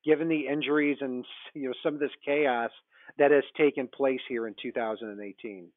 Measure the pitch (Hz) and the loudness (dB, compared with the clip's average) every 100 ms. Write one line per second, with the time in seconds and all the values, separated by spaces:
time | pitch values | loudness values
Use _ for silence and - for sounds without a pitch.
0 | 151 151 165 156 135 147 135 151 147 131 | 2 2 2 -2 0 -4 0 2 2 0
1 | 135 127 120 - - 151 131 123 165 147 | -4 -6 -10 -16 -16 -8 -8 -4 -4 -2
2 | 143 - - 147 143 120 117 - _ _ | -6 -6 -2 2 2 0 -2 -8 _ _
3 | - - 143 147 - - 151 143 123 - | -20 4 6 6 4 2 2 2 -8 -2
4 | 139 127 - 120 113 104 127 123 113 107 | 0 0 -4 -6 -6 -8 -8 -4 -4 -6
5 | 113 101 101 95 117 98 87 | -8 -12 -14 -14 -14 -14 -18